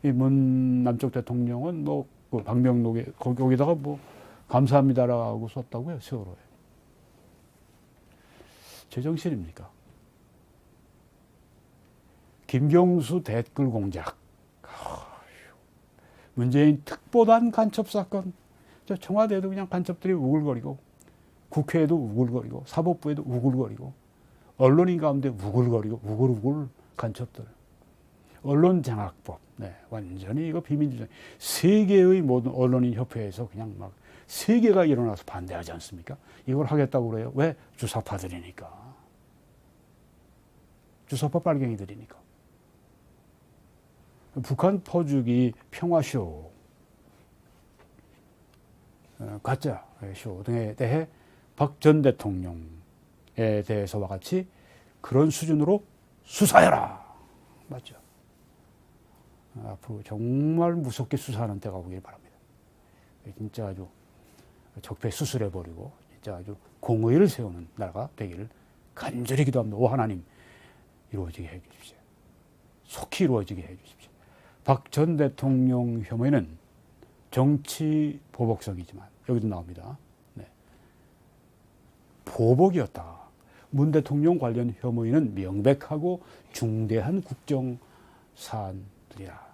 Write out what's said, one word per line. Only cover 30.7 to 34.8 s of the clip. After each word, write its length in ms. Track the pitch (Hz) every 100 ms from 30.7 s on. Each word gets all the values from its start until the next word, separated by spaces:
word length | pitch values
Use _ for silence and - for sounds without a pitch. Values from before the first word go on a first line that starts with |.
| 143 147 123 107 - - -
세계의 840 | - - 165 214 202 196 185 190
모든 300 | 151 127 123
언론인 420 | 131 127 127 123
협회에서 540 | 110 127 117 104 98 117
그냥 260 | 98 110 98
막 140 | 98 - - - -
세계가 580 | - - 233 226 190